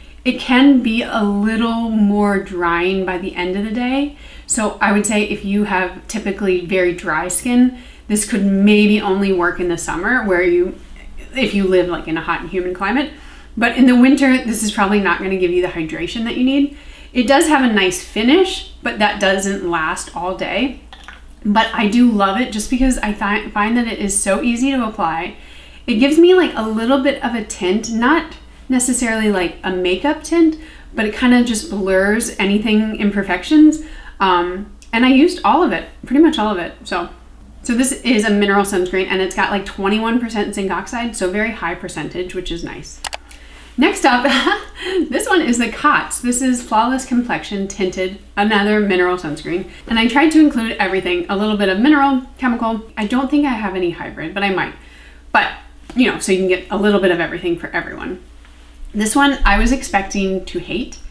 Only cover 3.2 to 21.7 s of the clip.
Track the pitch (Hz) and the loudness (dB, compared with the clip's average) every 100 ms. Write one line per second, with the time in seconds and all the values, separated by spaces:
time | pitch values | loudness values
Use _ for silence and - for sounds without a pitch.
3.2 | 185 180 180 196 214 226 247 269 285 - | -6 -6 -4 -4 -4 -4 -2 -2 -2 -6
4.2 | - - - - 208 - 202 202 202 208 | -18 -18 -6 -2 -2 0 2 2 2 0
5.2 | 208 - 196 202 202 185 180 - - 214 | 0 -4 -2 -2 0 0 -2 -6 -10 -6
6.2 | 202 190 196 180 170 185 180 170 175 156 | -6 -2 0 0 0 0 0 -2 -4 -4
7.2 | 180 - 247 247 247 - - - - 208 | -4 -4 0 4 4 2 -12 -18 -4 -4
8.2 | - 208 196 196 202 208 208 208 202 190 | -2 0 0 4 6 6 6 2 2 0
9.2 | 196 185 175 175 175 170 - 160 202 254 | 0 0 0 -2 -4 -4 -6 -6 -2 -2
10.2 | 214 175 180 175 180 - - - - - | 0 0 2 2 0 -4 -16 -20 -16 -16
11.2 | - 254 233 202 185 185 175 160 160 165 | -10 -4 -2 0 2 2 2 -4 -4 -6
12.2 | 165 156 165 185 180 180 196 254 294 - | -4 -6 -6 -6 -4 -4 -2 -2 -4 -8
13.2 | - - - - 240 240 254 247 262 285 | -20 -20 -14 -4 -2 4 6 8 6 6
14.2 | 269 254 233 - 208 220 196 208 185 170 | 4 2 0 -4 -4 -2 2 2 2 -2
15.2 | 190 190 175 180 180 175 160 160 175 240 | -2 0 0 0 -2 -4 -6 -6 -8 -6
16.2 | 226 254 254 277 277 - - - - 247 | -6 0 2 2 0 -4 -20 -20 -6 -2
17.2 | 247 311 320 294 247 208 185 180 - 208 | 4 4 4 2 4 2 2 -2 -6 -2
18.2 | 240 339 370 - - - 233 202 208 202 | 4 4 4 -2 -12 -10 -8 -2 -2 0
19.2 | 196 196 196 196 180 170 160 185 - - | 0 0 -2 -4 -4 -2 -2 -6 -8 -8
20.2 | 180 180 180 156 262 - - - - - | -6 -6 -6 -4 -4 -6 -16 -20 -20 -20
21.2 | - - 208 208 226 | -20 -6 0 0 0